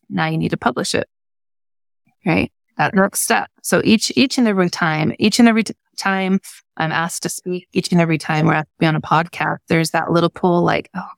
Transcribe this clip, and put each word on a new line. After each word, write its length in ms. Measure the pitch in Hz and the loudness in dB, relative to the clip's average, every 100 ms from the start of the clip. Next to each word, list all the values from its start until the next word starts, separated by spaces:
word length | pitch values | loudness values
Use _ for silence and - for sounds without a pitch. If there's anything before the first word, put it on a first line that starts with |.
| - | -10
"Now 180 | 190 160 | -4 -2
you 120 | 160 | -2
need 120 | 160 | -2
to 60 | - | -2
publish 380 | 240 - 196 | -4 -4 -4
it." 140 | - - _ _ _ _ _ _ _ _ _ _ _ | -4 -6 _ _ _ _ _ _ _ _ _ _ _
Right? 280 | 196 175 - _ _ - | -2 0 -2 _ _ -4
That 160 | 147 | 0
next 280 | 190 196 - | 2 0 0
step. 280 | - 220 - _ | -2 -2 -4 _
So 180 | - 175 | -2 0
each, 300 | - 220 - | 4 2 2
each 240 | - 262 - | 0 0 2
and 80 | 233 | 0
every 240 | 190 175 | 2 0
time, 440 | - 165 156 156 - | 0 -2 0 -2 0
each 220 | 214 - | 0 4
and 80 | 233 | 4
every 160 | 226 | 4
t-, 100 | 220 - _ - | -2 -8 _ -6
time 440 | 196 190 190 190 - - _ - | -4 -2 0 -2 -2 -20 _ -6
I'm 160 | 160 | -4
asked 300 | 160 170 - | -2 -4 -6
to 80 | 170 | -8
speak, 360 | - 185 180 - | -8 -8 -8 -4
each 180 | - - | -4 0
and 100 | 175 | 2
every 180 | 165 156 | 2 0
time 280 | - 156 160 | -2 0 2
we're 60 | |
asked 160 | 156 151 | 0 -4
to 100 | - | -2
be 80 | 160 | 0
on 80 | |
a 60 | 156 | 0
podcast, 560 | - 151 165 - 156 147 - | 0 0 0 -4 -4 -4 -2
there's 220 | 170 160 | 0 0
that 220 | 165 - | -2 0
little 180 | 170 170 | 2 2
pull, 320 | - 185 175 | 0 2 2
like, 280 | 165 160 - | 2 0 -4
"Oh, 140 | 185 - | -12 -14